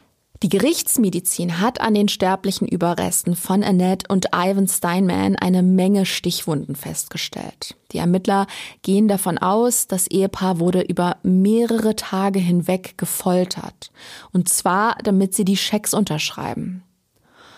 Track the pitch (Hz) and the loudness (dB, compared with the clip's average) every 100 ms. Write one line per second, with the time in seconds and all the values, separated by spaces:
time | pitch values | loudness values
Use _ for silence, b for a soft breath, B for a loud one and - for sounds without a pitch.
0 | B _ _ - 190 196 254 339 - - | B _ _ -4 0 2 2 0 -2 0
1 | 202 175 - - 175 170 220 - 226 214 | 0 0 -4 -4 -4 -2 -2 0 0 2
2 | 208 - 185 190 196 - 185 175 175 170 | 2 2 0 0 -2 -2 -2 -2 0 0
3 | 180 - - 175 - 190 208 185 180 185 | -2 -2 -2 -2 0 0 2 4 2 0
4 | - 190 185 180 185 196 190 - 175 180 | 0 0 0 0 0 2 2 0 0 2
5 | 185 185 196 190 180 185 180 185 185 202 | 2 2 2 2 2 4 6 6 4 2
6 | 185 - 175 - - 151 156 139 - 156 | 0 -2 -4 -4 -4 -4 -4 -10 -8 -10
7 | - 160 - - - - - - - - | -8 -10 -10 -10 -12 -12 -16 -16 -10 -2
8 | 170 180 185 196 196 B B B - 196 | 0 0 2 0 -2 B B B 0 2
9 | 214 196 185 165 185 214 240 240 - 185 | 4 2 -2 -2 0 2 2 0 -2 -4
10 | - 190 196 - 185 170 170 185 - 180 | -2 0 0 0 -2 0 2 2 0 0
11 | 175 - 190 185 196 226 233 226 220 220 | -2 0 2 4 4 2 2 0 0 -2
12 | - 190 196 196 175 175 165 185 185 - | -4 -2 0 0 2 2 0 -2 -4 -8
13 | 170 - 190 180 180 - - - - B | -6 -4 0 2 0 -4 -12 -14 -20 B
14 | B B B 180 175 - 185 185 220 - | B B B -2 0 0 2 2 2 0
15 | - 190 190 208 190 196 - 208 214 - | 0 2 2 0 0 0 0 -2 0 0
16 | 196 151 - - - - 180 185 - _ | 0 -2 -6 -6 -6 -6 -8 -10 -14 _
17 | _ B B B B | _ B B B B